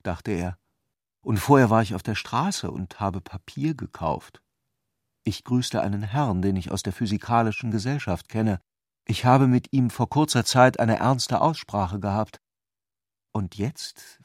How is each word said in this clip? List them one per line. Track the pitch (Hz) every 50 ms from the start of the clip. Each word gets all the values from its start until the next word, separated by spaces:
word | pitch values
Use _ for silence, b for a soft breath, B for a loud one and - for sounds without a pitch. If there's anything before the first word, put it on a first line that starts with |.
| -
dachte | 101 87 - - - 104
er. | 85 85 90 90 - _ _ _ _ _ _ _ _ _ _ _ _ _
"Und | - 120
vorher | 101 - - 143 139 131 107
war | 110 113 113
ich | 98 -
auf | 98 -
der | - 107
Straße | - - - - 117 147 196 190 - - 92
und | - - 95 90 - -
habe | 104 98 90 95
Papier | 90 - - 95 - - - - 139 156 156
gekauft. | 123 113 - - - 85 80 73 - - - - - _ _ _ _ _ _ _ _ _ _ _ _ _ _ _ _ _
Ich | - 98 - -
grüßte | - 123 123 123 - - 117 -
einen | 101 101 101 104
Herrn, | 101 104 139 147 123 98 92 90
den | 98 98
ich | 95 85 -
aus | - 101 -
der | 104 95
physikalischen | - 123 104 104 101 - - 120 117 117 110 104 - - 117
Gesellschaft | 107 110 98 127 139 143 - - 90 82 - -
kenne. | - 110 110 110 101 90 - _ _ _ _ _ _ _ _
Ich | - 110 - -
habe | 123 127 135 135 127
mit | 123 123 - - -
ihm | 135 127 117
vor | - - 123 -
kurzer | - 139 156 151 - 127 110
Zeit | - - 131 127 131 127 -
eine | 120 113 110 -
ernste | - 120 135 123 - - 127 -
Aussprache | - 156 160 - - - - 104 98 87 98 104
gehabt. | 95 101 98 107 107 - - - _ _ _ _ _ _ _ _ _ _ _ _ _ _ _ _ _ _ -
Und | 110 101 90 -
jetzt, | - 98 120 - - - - - - - - - _